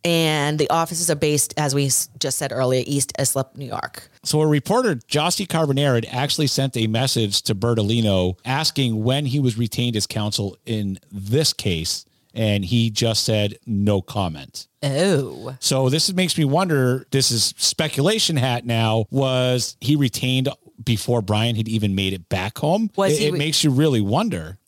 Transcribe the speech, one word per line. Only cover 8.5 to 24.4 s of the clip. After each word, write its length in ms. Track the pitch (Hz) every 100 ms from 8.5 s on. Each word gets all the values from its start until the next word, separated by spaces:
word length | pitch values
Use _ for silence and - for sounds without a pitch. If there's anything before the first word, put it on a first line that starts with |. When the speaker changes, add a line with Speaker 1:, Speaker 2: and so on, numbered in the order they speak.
| 135 156 - 127 110 110
Speaker 2:
when 200 | 135 143
he 120 | 139
was 180 | 131 110
retained 380 | 117 - 123 110
as 100 | -
counsel 520 | 110 104 101 101 - -
in 340 | 110 101 95 _
this 440 | 98 98 127 156
case. 500 | - 104 82 80 - - _ _
And 320 | 117 110 101 90
he 240 | 120 113
just 340 | 104 117 110
said, 340 | - 107 104 - -
"No 360 | 101 101 98
comment." 680 | - 104 92 78 67 - - _
Speaker 1:
Oh. 720 | 143 139 190 156 123 65 120 131
Speaker 2:
So 260 | - 135 131
this 240 | 151 -
makes 260 | 185 180 -
me 60 |
wonder, 640 | 143 151 190 147 127 131 -
this 200 | 135 123
is 220 | 117 - -
speculation 800 | - - 156 - 156 220 - 151
hat 300 | 131 120 120
now, 400 | 113 113 110 107
was 680 | 131 135 127 127 127 - -
he 160 | - 151
retained 540 | 135 - 127 131 131 - - -
before 380 | 113 110 - 120
Brian 340 | 98 107 117 113
had 140 | 110
even 260 | 110 104 95
made 160 | 95
it 160 | 95 -
back 300 | 92 95 -
home? 340 | 151 190 220 -
Speaker 1:
Was 160 | 196
Speaker 2:
It, 60 | 151
Speaker 1:
he 60 | 147
Speaker 2:
it 40 |
Speaker 1:
re- 80 | 143
Speaker 2:
makes 240 | 151 147
you 60 | 151
really 300 | 131 156 120
wonder. 560 | 101 127 226 92